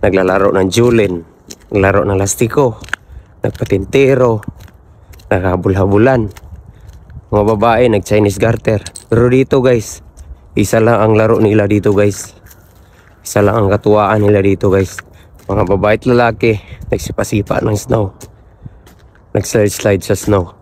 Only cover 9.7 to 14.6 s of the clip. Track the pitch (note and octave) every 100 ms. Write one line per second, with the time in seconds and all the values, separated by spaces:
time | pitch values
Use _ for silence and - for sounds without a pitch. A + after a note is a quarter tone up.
9.7 | B2 G2+ - - - - - - - G#2
10.7 | A2+ A2+ A#2 A2 G#2+ A2 A2+ G#2+ G#2+ G#2
11.7 | G#2 G2 G2+ G#2 G2+ - - - - -
12.7 | - - _ _ _ - - G#2 A2 G2+
13.7 | G#2 - G#2 G2+ G#2+ G#2 G#2 G2 G2